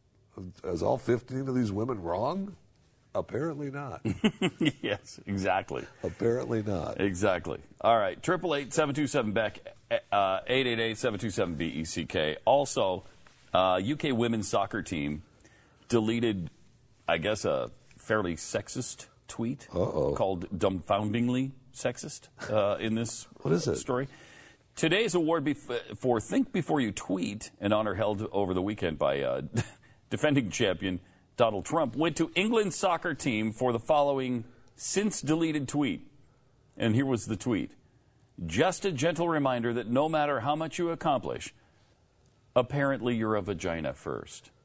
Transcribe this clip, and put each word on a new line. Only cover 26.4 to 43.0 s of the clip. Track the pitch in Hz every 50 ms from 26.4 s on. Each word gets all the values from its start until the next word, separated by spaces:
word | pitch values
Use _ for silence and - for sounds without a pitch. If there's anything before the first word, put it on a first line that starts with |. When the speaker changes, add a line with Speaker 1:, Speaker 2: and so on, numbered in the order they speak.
| - - -
Speaker 2:
Before | 190 147 - 160 147
You | 127 107
Tweet," | - - - - - - - - 104 107 - - - _
an | - 101 107
honor | 107 110 107 95
held | 95 110 104 107 98 107 -
over | - 98 101 90 92
the | 92
weekend | 92 101 107 - 95 85 78 76
by, | 76 69 69 69
uh, | 69 64 64 67 71 - - 110 - - -
<laughs> | - - - - _ _ _
defending | - 117 - 156 143 139 123 92
champion | 82 - 120 98 90 - - 95 92 90 - - - _ _ _ _
Donald | - 120 113 107 98 87
Trump, | - 147 160 156 123 110
went | 127 160 170 151 -
to | 165 - -
England's | 170 190 220 240 226 214 190 147
soccer | - - 190 170 165 - 180 147
team | 131 - 151 113 107 110 110
for | 107 - 127 127
the | 117 110
following | - - 156 147 143 143 139 135 131 127 123 120 110 - - - - - _
since-deleted | - - - - 190 208 214 - - - 135 156 165 165 160 151 151 139 123
tweet. | - 143 147 123 85 - - - - - - _ _ _ _ _ _ _ _ _ _ -
And | - 117 107
here | 120 139
was | 135 131 110 - 104
the | 110
tweet. | 98 - 127 113 90 62 - - - _ _ _ _ _ _ _ _ _ _ _ - 85
"Just | 80 80 104 151 190 185 - -
a | 196
gentle | 170 120 139 170 170 156 170 170
reminder | 165 151 139 131 127 120 117 120 117
that | 123 113 107
no | 120 131 151 160
matter | 160 156 147 147 143 123
how | 110 139 151
much | 156 160 156 - -
you | 175 170
accomplish, | 165 - - 165 139 123 98 69 60 - - - - - _ _ _ _ _ _ _ _ _ _ _ _ _ _ _ _ _ _ _
apparently | 123 123 - 139 143 139 139 135 117